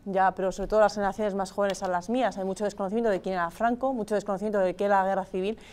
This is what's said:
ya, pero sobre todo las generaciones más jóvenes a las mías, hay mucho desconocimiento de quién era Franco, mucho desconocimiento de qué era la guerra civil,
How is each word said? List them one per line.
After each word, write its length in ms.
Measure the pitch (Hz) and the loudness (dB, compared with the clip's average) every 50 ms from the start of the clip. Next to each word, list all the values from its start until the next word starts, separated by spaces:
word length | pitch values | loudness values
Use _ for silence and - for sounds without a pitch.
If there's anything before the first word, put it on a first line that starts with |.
| - | -8
ya, 280 | 202 190 190 190 190 | -2 2 4 4 4
pero 200 | 185 - 190 185 | 2 2 -2 -2
sobre 160 | 180 - 190 - | -2 -2 -2 2
todo 120 | 208 220 | 4 6
las 120 | 208 202 | 6 4
generaciones 420 | 208 214 202 190 196 - 214 202 190 | 4 2 -2 -2 -2 0 -2 -2 0
más 180 | 196 190 185 | -2 -4 -4
jóvenes 300 | - 208 202 196 185 - | -2 0 0 0 0 -2
a 60 | 196 185 | -2 -2
las 220 | 180 175 175 - | -2 -2 -2 -2
mías, 260 | 233 262 240 196 - | -2 0 0 0 0
hay 80 | 196 185 | -2 -4
mucho 200 | 190 190 - 208 | -4 -2 -2 -2
desconocimiento 440 | 202 202 - 196 185 214 233 233 220 | -4 -2 -2 -4 -2 -2 0 2 2
de 140 | 190 175 | 2 0
quién 140 | - 185 190 | 0 -2 -2
era 140 | 180 170 170 | -2 -2 -4
Franco, 440 | 175 - 220 233 240 240 262 269 269 | -2 0 0 0 0 0 -2 -2 -2
mucho 200 | 226 208 - 214 | -2 -2 -2 -2
desconocimiento 440 | 196 202 214 196 185 208 220 208 202 | -2 -2 -2 -4 -2 -2 0 2 2
de 160 | 185 180 175 | 2 2 0
qué 80 | 190 202 | 0 2
era 180 | 202 202 196 | 4 4 4
la 60 | 185 190 | 4 2
guerra 160 | 196 190 185 | 0 -2 -2
civil, 340 | - - 185 185 208 226 - - - | -4 -4 -4 -2 -2 -4 -6 -10 -20